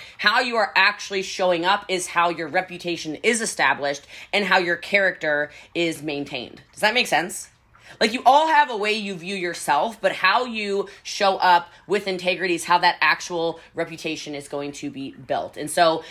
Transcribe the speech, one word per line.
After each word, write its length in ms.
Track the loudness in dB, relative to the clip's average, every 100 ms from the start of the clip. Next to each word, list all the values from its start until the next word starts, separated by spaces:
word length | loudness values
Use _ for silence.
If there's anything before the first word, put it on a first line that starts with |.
| -14 -2
how 220 | 0 2
you 160 | 2 2
are 180 | 2 4
actually 460 | 4 2 -4 -6
showing 440 | -4 0 2 2 2
up 200 | 0 0
is 200 | -4 -2
how 220 | 0 2
your 180 | 0 -2
reputation 680 | -4 -4 -6 -6 -6 -6 -2
is 200 | 0 0
established 640 | -2 0 0 2 -2 -4 -10 -20 -6
and 100 | -2
how 140 | 2 2
your 180 | 2 -2
character 760 | 0 0 2 0 -2 -2 -2 -8 -10 -2
is 260 | -2 -2
maintained. 640 | -6 -6 -6 -8 -10 -16 -20
Does 100 | -2
that 140 | 0 0
make 100 | 0
sense? 440 | 0 -2 -8 -14 _ _ _ -20 -2
Like, 100 | 0
you 100 | 4 6
all 240 | 6 6
have 200 | 4 4
a 60 | 0
way 160 | -2
you 240 | -2 -4 -8
view 200 | -6 -6
yourself, 680 | -6 -4 0 2 0 0
but 100 | -2
how 320 | 2 2 2
you 460 | 0 -4 -2 -2 -4 -10
show 340 | -14 0 2 4
up 320 | 4 4 2 -10 -2
with 180 | -2 -2
integrity 480 | -2 -2 -2 -2
is 120 | -2 2
how 140 | 4
that 180 | 4 4
actual 640 | 2 0 -2 -4 -4 -4 -10 -6
reputation 600 | -6 -6 -8 -8 -8 -12
is 140 | -8
going 240 | -8 -8
to 180 | -8 -10
be 200 | -10 -12
built. 440 | -14 -6 -4 -4 -8
And 160 | -4
so 320 | 2 4 2 -4